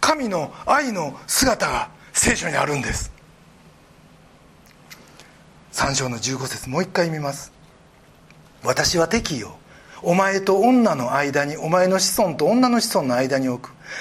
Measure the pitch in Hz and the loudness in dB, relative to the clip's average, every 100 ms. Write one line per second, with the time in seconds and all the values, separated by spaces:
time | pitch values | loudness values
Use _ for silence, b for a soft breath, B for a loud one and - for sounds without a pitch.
0 | - 311 240 180 139 B - 269 269 196 | 0 2 0 -2 -4 B 2 2 2 -2
1 | 147 - - - 262 214 185 123 - B | -6 -8 -4 0 2 2 -2 -2 -6 B
2 | B - - 233 165 147 143 143 117 - | B 0 0 0 -2 -2 0 -2 -4 -6
3 | - - - - - - - - - - | -8 -12 -20 -20 -20 -20 -20 -20 -20 -20
4 | - - - - - - - - - B | -20 -20 -20 -20 -20 -20 -20 -20 -20 B
5 | B B B B - - - - 139 131 | B B B B -20 -20 -12 -4 -2 -2
6 | 127 117 117 131 131 - - 143 185 196 | -4 -4 -6 -6 -6 -10 -6 -4 -2 0
7 | 170 156 143 139 - - - _ _ _ | -2 -2 -6 -8 -14 -20 -20 _ _ _
8 | _ _ - - - - - 127 143 170 | _ _ -20 -20 -20 -6 -2 0 0 2
9 | 165 226 - 139 95 - B B B B | 2 0 -2 -6 -8 -16 B B B B
10 | 170 175 196 196 196 196 233 254 220 147 | 0 2 2 2 2 4 6 6 4 2
11 | 120 139 143 143 143 156 160 180 185 190 | 0 0 0 0 -2 -4 0 2 4 2
12 | 185 - 196 147 151 233 254 233 - 196 | 0 2 0 2 2 4 4 2 0 0
13 | 135 123 131 135 131 123 - - B B | 0 0 0 0 -2 -4 -10 -20 B B